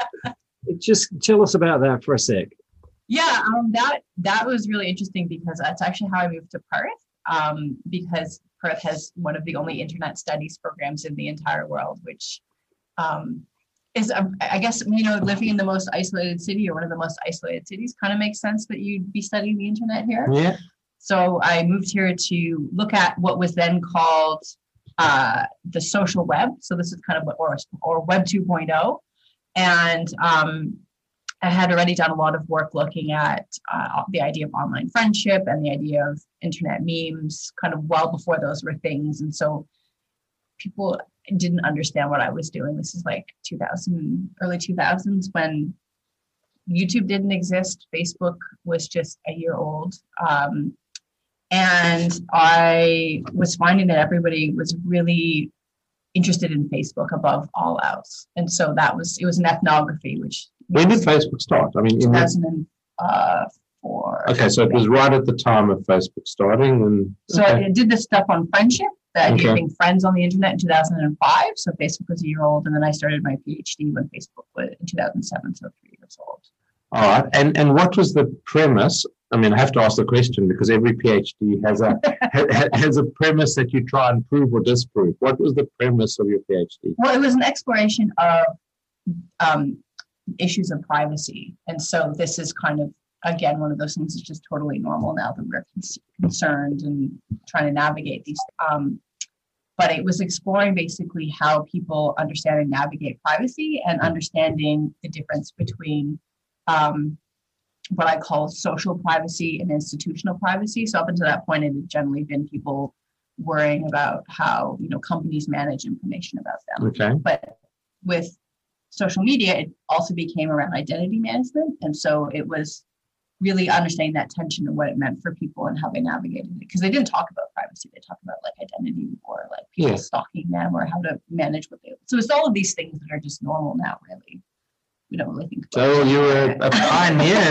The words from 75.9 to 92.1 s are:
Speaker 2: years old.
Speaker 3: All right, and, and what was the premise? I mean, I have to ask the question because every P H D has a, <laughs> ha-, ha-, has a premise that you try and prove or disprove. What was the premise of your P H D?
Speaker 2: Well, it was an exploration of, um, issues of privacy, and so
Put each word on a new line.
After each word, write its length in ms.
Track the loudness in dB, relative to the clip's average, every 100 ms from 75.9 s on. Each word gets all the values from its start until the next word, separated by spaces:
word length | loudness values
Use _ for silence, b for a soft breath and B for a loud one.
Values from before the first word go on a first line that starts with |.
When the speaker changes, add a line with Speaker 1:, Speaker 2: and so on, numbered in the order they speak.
| _
Speaker 2:
years 200 | _ -20
old. 220 | -16 -16 _ _ _ _ _
Speaker 3:
All 120 | 4
right, 260 | 6 6 4
and, 220 | 4 4 6
and 180 | 6
what 220 | 8 6 6
was 180 | 4
the 100 | 4 2 0 -2
premise? 580 | 4 6 6 4 2 -4 _ _
I 40 | 4
mean, 160 | 6
I 60 | 6
have 140 | 4
to 80 | 4
ask 160 | 4 4
the 80 |
question 420 | 4 4 4 4 2
because 240 | 4 4
every 220 | 4 4
P 180 | 4 4
H 240 | 4 2 -2
D 200 | 0 2
has 160 | 2 2
a, 180 | 2 2
<laughs> 60 | 0 0 0
ha-, 140 | 2 4
ha-, 200 | 4 2
has 220 | 4 4 4
a 60 |
premise 540 | 2 2 4 4 4 2
that 160 | 0
you 120 | 0
try 260 | 0 2 4
and 160 | 2 2
prove 260 | 2 4
or 60 | 2
disprove. 560 | 2 2 2 0 0 2
What 220 | 0 2
was 120 | 2
the 140 | 0 -2 0
premise 400 | 2 2 2 0
of 80 | 0
your 100 | 0 0
P 80 | -2
H 220 | -2 -4
D? 120 | -6 0
Speaker 2:
Well, 180 | 2
it 40 | 4
was 160 | 4
an 80 | 4
exploration 720 | 2 0 -2 2 2 2 0 2
of, 260 | 4 4 2 0 _ _ _ _ -8 -8 -8 -2
um, 420 | 2 2 0 -6 _ -20 -20 _ -12 -4
issues 320 | -2 -2 -2
of 100 | -4
privacy, 720 | -2 -2 0 -4 -8 -12 -16 -16 -12
and 160 | -8
so 300 | -4 -2 -2